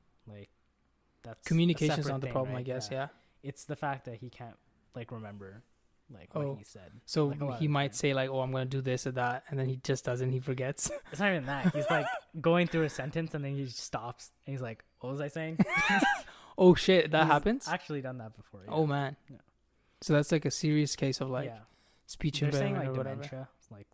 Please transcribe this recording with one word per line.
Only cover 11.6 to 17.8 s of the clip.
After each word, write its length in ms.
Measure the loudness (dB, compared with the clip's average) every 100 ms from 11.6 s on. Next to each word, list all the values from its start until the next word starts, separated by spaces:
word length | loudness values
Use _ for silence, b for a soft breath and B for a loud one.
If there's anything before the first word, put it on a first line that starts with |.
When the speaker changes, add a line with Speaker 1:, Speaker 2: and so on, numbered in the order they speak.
| 2
Speaker 1:
He's, 140 | 2 2
like, 180 | 2 0
Speaker 2:
<laughs> 340 | -4 -8 -2
Speaker 1:
going 260 | 4 4 4
through 160 | 2
a 80 | 0
sentence, 420 | -2 -4 -4 -4
and 100 | -4
then 100 | -4 -4
he 80 |
just 140 | -4 -8
stops, 520 | -8 -6 -6 -10 -16 -16 -10
and 60 |
he's 80 | -8
like, 220 | -8 -10 _ _
"What 120 | -8
was 100 | -6
I 60 | -6
saying?" 280 | -6 -2 0
<laughs> 60 | 2 2 2 4 4 0 B B B 6
Speaker 2:
Oh, 160 | 8
shit. 360 | 8 6 4 6
That 100 | 4
Speaker 1:
He's 80 | 6
Speaker 2:
happens? 360 | 6 4 0 -2
Speaker 1:
actually 340 | -4